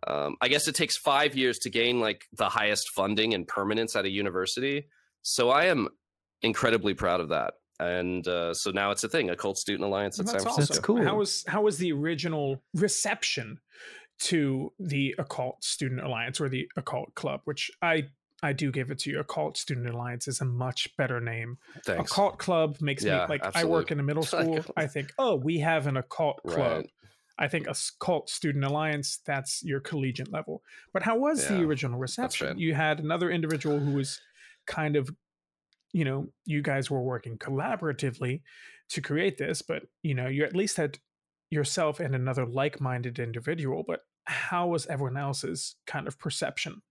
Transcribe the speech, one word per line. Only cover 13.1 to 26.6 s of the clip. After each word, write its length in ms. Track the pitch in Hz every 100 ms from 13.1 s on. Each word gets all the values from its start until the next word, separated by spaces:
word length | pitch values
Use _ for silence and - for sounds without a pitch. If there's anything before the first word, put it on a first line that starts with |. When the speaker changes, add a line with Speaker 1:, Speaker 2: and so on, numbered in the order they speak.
| 208 - - 113 - _ - - - - _
Speaker 2:
to 520 | - 170 143 131 - _
the 340 | 185 143 139 -
Occult 460 | 139 - 127 -
Student 400 | - - 135 127
Alliance 380 | - 117 117 131
or 80 | 143
the 200 | 131 - -
Occult 380 | - 135 -
Club, 260 | - 143 135
which 260 | - 147 - -
I, 280 | 175 160 139 _ _ _
I 100 | 151
do 200 | 135 147
give 180 | 131 127
it 80 | 139
to 100 | -
you. 100 | 139
Occult 360 | 147 - 151 147
Student 320 | - 131 120
Alliance 380 | 117 120 123 -
is 140 | 127
a 40 |
much 520 | 131 123 127 123 - -
better 240 | 131 120
name. 380 | 117 113 117 123 - -
Speaker 1:
Thanks. 260 | - 87 -
Speaker 2:
Occult 280 | - 196 -
Club 420 | - 170 160 139
makes 240 | 151 139
me, 60 | 104
Speaker 1:
Yeah, 160 | 92 90
Speaker 2:
like, 160 | 143
I 220 | 92 170
work 200 | 165 165
Speaker 1:
absolutely. 80 | 147
Speaker 2:
in 80 | 151
a 20 |
middle 200 | 139 147
Speaker 1:
<laughs> 20 |
Speaker 2:
school. 400 | 160 170 165 160 160 -
I 120 | 151
think, 240 | 143 139 -
"Oh, 160 | 262 170
we 240 | 131 165
have 260 | 151 160 143
an 100 | 135
occult 460 | 123 - 156 139
club." 360 | - 165